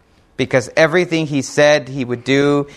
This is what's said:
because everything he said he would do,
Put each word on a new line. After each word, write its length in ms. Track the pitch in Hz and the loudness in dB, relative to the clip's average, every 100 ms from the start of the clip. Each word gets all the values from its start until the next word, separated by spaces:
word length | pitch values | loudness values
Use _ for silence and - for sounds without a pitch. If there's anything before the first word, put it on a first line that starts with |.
| _ _ _ - | _ _ _ -6
because 340 | 131 135 117 - | -2 -2 -2 0
everything 500 | 156 175 175 160 151 | 2 2 0 -2 -2
he 160 | 143 | -4
said 460 | 123 - 147 151 131 | -2 2 4 2 0
he 160 | 139 | -8
would 180 | 120 120 | -6 -6
do, 460 | 120 139 143 143 143 | 0 0 2 0 -2